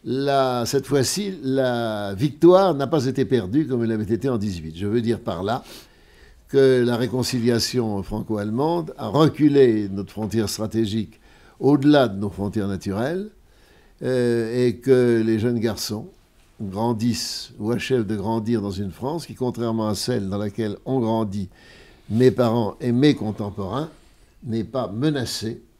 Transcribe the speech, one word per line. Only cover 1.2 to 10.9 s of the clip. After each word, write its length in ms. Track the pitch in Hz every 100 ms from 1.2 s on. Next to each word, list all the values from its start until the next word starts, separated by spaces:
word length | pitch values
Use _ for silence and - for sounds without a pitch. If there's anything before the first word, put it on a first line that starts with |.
| 202 185
la 720 | 131 135 127 120 117 107 101
victoire 600 | 98 139 123 170 180 196
n'a 120 | 143 135
pas 200 | 160 127
été 180 | 131
perdue 420 | 131 127 92 131 143
comme 160 | 127
elle 80 | 117
avait 220 | 110 101
été 140 | 110 139
en 100 | 120
dix-huit. 380 | 104 87 80 80
Je 100 | 101
veux 160 | 117
dire 180 | 113 107
par 220 | 117 87
là 220 | 95 127 - - - _ _ - - - _
que 340 | 135 135 127
la 140 | 120 117
réconciliation 1040 | 123 120 117 127 113 120 - 123 113 101
franco-allemande 920 | 95 107 95 107 107 113 151 170 160 -
a 120 | 117
reculé 800 | 101 156 - 147 139 127 110 101
notre 220 | 98 95
frontière 360 | - 107 110 101
stratégique 720 | - 107 110 110